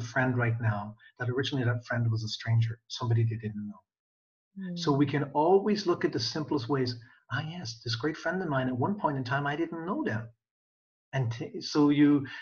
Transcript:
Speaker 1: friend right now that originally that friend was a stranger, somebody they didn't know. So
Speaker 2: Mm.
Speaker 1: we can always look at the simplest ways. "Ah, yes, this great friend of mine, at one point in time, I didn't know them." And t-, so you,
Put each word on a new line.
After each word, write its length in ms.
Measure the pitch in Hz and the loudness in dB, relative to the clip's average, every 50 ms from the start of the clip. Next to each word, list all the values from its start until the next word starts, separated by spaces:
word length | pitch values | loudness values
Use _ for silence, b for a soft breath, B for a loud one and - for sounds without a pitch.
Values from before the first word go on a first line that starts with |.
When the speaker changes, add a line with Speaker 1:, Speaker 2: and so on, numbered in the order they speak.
| 113 - - | -4 -4 -2
Speaker 1:
friend 240 | 135 127 127 123 120 | 0 0 2 2 2
right 220 | 120 113 113 113 | 2 0 0 0
now 340 | 123 110 104 101 104 - - b b b b - | 0 0 0 0 -2 -6 -8 b b b b -6
that 100 | 127 117 | -4 -2
originally 360 | 123 131 139 - 151 135 120 | -2 -2 -2 -2 -2 0 0
that 200 | 117 117 113 - | 0 0 -2 -2
friend 240 | - 123 120 120 117 | -4 -2 0 0 0
was 120 | 113 110 110 | 0 0 -2
a 40 | 107 | -4
stranger, 500 | - - - 113 113 117 113 113 113 - _ - | -6 -6 -2 2 2 2 2 2 -2 -6 _ -14
somebody 360 | - - 120 117 117 117 113 | -10 -6 -2 0 2 2 2
they 120 | 113 110 107 - | 2 0 -4 -6
didn't 220 | 107 107 104 104 104 | -6 -6 -8 -8 -10
know. 1000 | - - - _ _ _ _ _ _ _ _ _ _ _ _ _ _ 196 190 180 175 | -12 -14 -20 _ _ _ _ _ _ _ _ _ _ _ _ _ _ -10 -10 -8 -6
So 180 | 175 165 151 143 | -2 0 0 2
Speaker 2:
Mm. 40 | 135 | 2
Speaker 1:
we 80 | 147 - 151 | 2 2 2
can 100 | 143 139 139 - | 0 -2 -2 0
always 520 | 147 151 170 190 196 196 214 208 - - 170 | 2 4 6 6 6 6 4 0 2 2 0
look 180 | 175 - - | 0 2 0
at 80 | 170 - | 0 0
the 60 | 127 | -2
simplest 500 | 117 - - 160 147 - 160 147 - - | -2 -2 -2 -4 -2 -2 -2 -2 0 0
ways. 260 | 147 135 127 117 120 117 b b b b b - | 0 0 0 -2 -4 -6 b b b b b -6
"Ah, 120 | 123 139 156 156 170 | -6 -6 -4 -6 -8
yes, 260 | 180 - 113 - - - | -10 -10 -10 -12 -10 -6
this 120 | 120 113 | -6 -4
great 200 | 113 - 151 156 - | -2 -2 -4 -4 -4
friend 240 | - 165 175 185 | -4 -4 -2 -2
of 60 | 185 160 | -2 0
mine, 200 | 143 131 131 127 | 0 0 0 0
at 80 | 127 117 | 0 0
one 180 | 135 175 208 208 | 0 0 0 0
point 180 | - 165 143 135 | 0 0 0 -2
in 60 | 127 | -2
time, 220 | 113 139 139 143 | -2 -2 -2 0
I 100 | 143 143 | -2 -2
didn't 300 | 151 165 165 - - 165 | -2 -2 -4 -4 -6 -6
know 180 | 180 214 302 302 190 | -4 -4 -2 -2 -2
them." 180 | 113 110 - - - _ _ _ _ _ _ _ _ _ _ _ _ _ _ _ - | -2 -4 -4 -8 -14 _ _ _ _ _ _ _ _ _ _ _ _ _ _ _ -2
And 180 | 135 127 113 | -2 0 -2
t-, 280 | 113 - - - - - | -2 -4 -8 -8 -8 -10
so 280 | - - - 156 147 147 | -8 -2 2 4 6 6
you, 360 | 147 143 147 147 147 143 139 B B B | 6 8 8 8 6 4 2 B B B